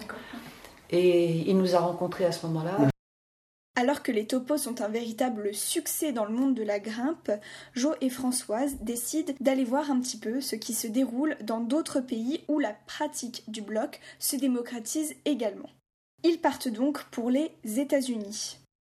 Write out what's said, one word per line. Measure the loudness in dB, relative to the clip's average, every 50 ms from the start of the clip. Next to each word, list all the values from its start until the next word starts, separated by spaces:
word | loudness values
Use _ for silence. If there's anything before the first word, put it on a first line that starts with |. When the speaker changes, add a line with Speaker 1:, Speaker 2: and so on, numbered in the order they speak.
Speaker 1:
D'accord, | -8 -10 -12 -12 -12 -14 -14
ouais. | -14 -14 -16 -18 -18 -20 -20 -20 -20 -6 0 4 6
Speaker 2:
Et | 6 8 8 6 6 4 2 2 4 4
il | 6
nous | 6 6 6 4
a | 4
rencontrés | 4 2 0 0 -2 -2 0 2 2
à | 2 2
ce | 0 -2
moment-là. | -2 -2 0 -2 0 4
Speaker 3:
Ouais. | 4 4 4 4 _ _ _ _ _ _ _ _ _ _ _ _ _ _ _ -2
Speaker 1:
Alors | 0 2 2 2 0 0
que | -2
les | 0 0 0
topos | 0 0 0 0 0 -2
sont | -2 -2 -4 -4 -4
un | -4 -2
véritable | -2 -4 -4 -4 -2 0 0 0 0 -2 -2 -4 -2
succès | -2 -4 -2 -2 -2 -2 -4 -4 -2 -2 -2
dans | 0 0 -2
le | 0 0
monde | 2 2 2 2
de | 2 0
la | 0 -2 -2
grimpe, | -2 -6 -6 -2 -2 -2 -2 -2 -2 -2 -2 -2 -4 -10 -18 -18 -16 -10 -4
Jo | 0 0 0 2 2
et | 0 -2
Françoise | 0 0 0 0 0 -2 -2 -2 -2 0 0 0 -2 -4
décident | -6 -6 -4 -4 -4 -2 -2 -2 -2 -2 -2 0
d'aller | 2 2 4 2 2
voir | 2 2 0 2 2
un | 2 0
petit | 0 -2 -4
peu | -6 -4 -4 -4 -4
ce | -4 -4 -6
qui | -6 -4 -4 -4
se | -4 -2
déroule | 0 2 2 2 2 2 0 0 0 -2 -2
dans | -4 -4 -2 -2
d'autres | 0 0 0 0 0 0 -2 -2
pays | -2 -2 -4 -4 -2 -2 -2 -2 -2 0
où | 0 0
la | 0 0 -4 -6 _
pratique | -10 -6 -4 -4 -4 -4 -6 -8 -8 -10 -12 -12
du | -10 -10 -8
bloc | -6 -4 -2 -2 -2 -2 -4 -10 -18 -20 -12
se | -6 -4 -2 -2
démocratise | 0 2 2 2 0 -2 -4 -6 -8 -6 -4 -2 -2 -2 -4 -4 -4 -2
également. | -2 0 0 0 -2 -4 -6 -12 -16 _ _ _ _ _ _ _ _ _ _ 2
Ils | 2 2 4
partent | 2 0 2 0 -2
donc | -4 0 0 0 0 0 -2 -6
pour | -10 -6 -2 0 2
les | 2 2 2 0 -4 -8 -8 -4 -2
États-Unis. | 0 0 2 2 2 2 2 -2 -4 -6 -8 -8 -8 -8 -8 -10 -12 _ _ _ _ _ _